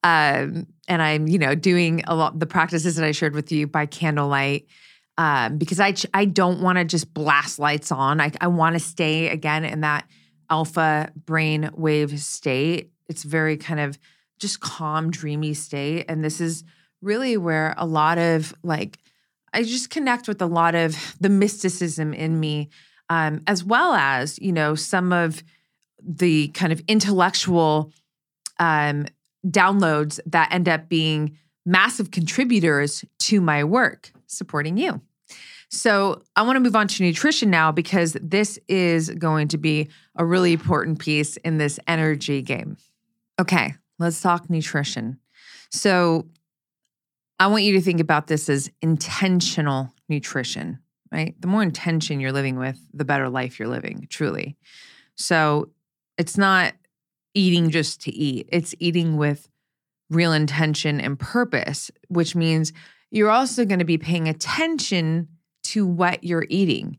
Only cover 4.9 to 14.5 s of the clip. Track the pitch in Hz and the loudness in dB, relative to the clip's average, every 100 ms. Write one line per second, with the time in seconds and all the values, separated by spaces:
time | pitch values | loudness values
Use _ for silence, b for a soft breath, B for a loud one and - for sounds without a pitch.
4.9 | b b - 160 139 113 147 156 165 196 | b b -2 2 2 0 -2 -4 0 0
5.9 | 196 - 196 202 180 180 180 185 180 170 | 0 -2 2 2 4 2 2 2 2 2
6.9 | 165 - 156 151 143 147 - 147 147 - | -2 -4 -4 2 2 2 -2 0 0 -4
7.9 | 135 135 151 147 - 175 175 160 165 156 | -2 0 2 0 0 0 2 2 0 -4
8.9 | - 160 156 160 156 151 151 160 156 151 | -2 0 0 -2 -2 -2 -2 -2 -4 -2
9.9 | 147 - b b b _ 160 156 175 160 | -2 -6 b b b _ -2 -2 0 2
10.9 | 151 156 - - 160 156 151 151 156 160 | 2 -2 -10 -4 0 0 0 -4 -2 0
11.9 | 151 147 147 147 - 151 131 151 170 - | 2 0 -4 -8 -6 -2 0 0 -2 -6
12.9 | _ _ 160 151 160 156 151 151 156 147 | _ _ -12 -4 -2 0 -2 -4 -4 -4
13.9 | 143 b b b _ 208 | -6 b b b _ -8